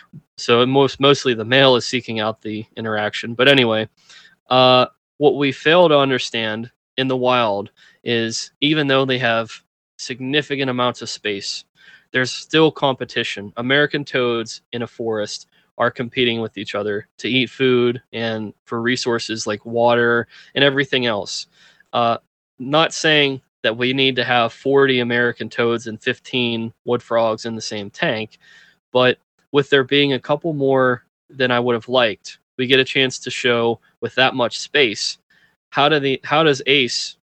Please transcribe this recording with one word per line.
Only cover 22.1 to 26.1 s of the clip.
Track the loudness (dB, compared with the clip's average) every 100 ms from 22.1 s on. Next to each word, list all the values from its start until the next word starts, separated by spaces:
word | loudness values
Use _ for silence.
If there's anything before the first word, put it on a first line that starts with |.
| -2 -6 _ _ -14
not | -2 2 2
saying | 0 2 2 2 -2 -12 _
that | -4 -2
we | -2
need | 2 0 0
to |
have | 0 0 0
forty | -2 0 4 4 2
American | 0 0 0 -2 -6
toads | -2 0 -2 -6
and | -8
fifteen | -6